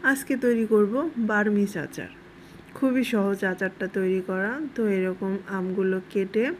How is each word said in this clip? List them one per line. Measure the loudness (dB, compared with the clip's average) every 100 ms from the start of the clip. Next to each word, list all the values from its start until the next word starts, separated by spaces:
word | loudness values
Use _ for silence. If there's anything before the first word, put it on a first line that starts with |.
আজকে | 2 0 0 0
তৈরি | 2 2 4
করব | 4 4 2 -2 -2 0
বার্মিজ | 2 4 2 2 -2
আচার। | -8 -10 -12 -16 -20 -20 -20 -20 -18
খুবই | -2 0 2
সহজ | 0 2 2 0
আচারটা | -2 -2 -4 -4 -6
তৈরি | -2 0 0
করা। | -2 -2 -2 -4 -6
তো | -2 0
এরকম | 0 0 -2 -4 -4 -4
আমগুলো | -6 -4 0 0 0 -2
কেটে | -4 -2 0 0 -4